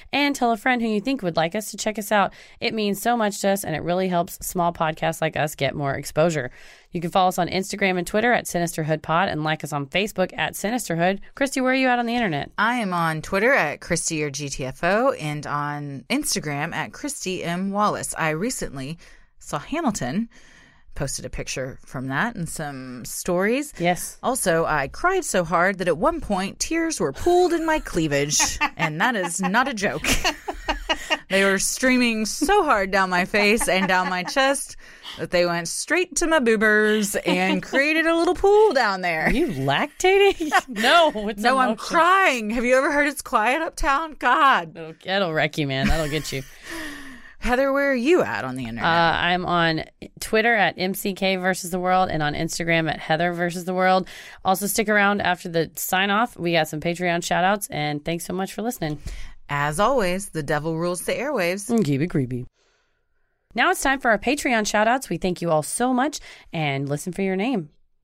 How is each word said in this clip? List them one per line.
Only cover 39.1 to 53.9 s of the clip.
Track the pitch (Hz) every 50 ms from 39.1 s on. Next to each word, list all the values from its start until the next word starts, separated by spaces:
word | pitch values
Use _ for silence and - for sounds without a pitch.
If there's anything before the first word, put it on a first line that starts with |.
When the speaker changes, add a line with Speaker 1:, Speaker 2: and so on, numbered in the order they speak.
| 165 156 156
Speaker 1:
Are | -
you | 185 254 349 269
lactating? | 151 131 135 139 139 170 262 294 - - - 370 392 392 403 392 381 - 330 294 339 359 - 269
<laughs> |
No, | 233 196 226 254 320 349 330 302 254 214 202 208
it's | 233 196
Speaker 2:
No, | 214 240 269 262
I'm | 254 247
Speaker 1:
emotion. | 233 - -
Speaker 2:
crying. | - - 330 320 359 381 381 381 330 262 240 214 208
Have | 233 262 226
you | 247 254
ever | 262 277 330
heard | 285 294 285 294
It's | 277 -
Quiet | - - 262 220 208 240 269 320
Uptown? | 320 - - - 330 302 269 277 330 311 269 -
God. | 294 247 - 320 294 269 240 185 170 160 -
Speaker 1:
That'll, | 170 160 160 160 - -
that'll | 185 190 202 196 165
wreck | 156 156 147 151 - 160
you, | 147
man. | 139 135 135 - 208
That'll | - - 156 143
get | 147 151 143 -
you. | 143 135 135 - - - - - 339 330 311 294
<laughs> | 294 285 277 269 254 233 - - - -
Speaker 2:
Heather, | - 226 247 254 277 277
where | 269 277 277 277
are | 269
you | 247 226 302 359 294
at | 170 208 - 101 120
on | 131 127
the | 127 120
internet? | 113 113 113 -
Speaker 1:
Uh, | 170 165 170 170 165 - -
I'm | 165 175 180 180 180
on | - 175 170 165 160 160 160 - - _ _ - - - -
Twitter | - - 226 220 220 240 233
at | 208 185 156 -
M | - 180 190 185
C | - - 208 185
K | - 196 190 190
versus | 185 180 190 185 - 190 165
the | 190 180
World | 180 180 185 185 185 -
and | - 160
on | 151 147 147
Instagram | 135 160 160 - - 170 165 165 165 160 156
at | - -
Heather | - - 156 156 175 180
versus | 175 170 175 175 165 185 170
the | 185 185
World. | 185 185 185